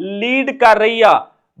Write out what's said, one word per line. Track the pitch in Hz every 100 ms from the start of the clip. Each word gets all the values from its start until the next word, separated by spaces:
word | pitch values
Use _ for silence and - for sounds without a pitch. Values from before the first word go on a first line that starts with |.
ਲੀਡ | 190 202 233 262 269
ਕਰ | 269 233 208
ਰਹੀ | 220 226
ਆ। | 208 131 - _ _ _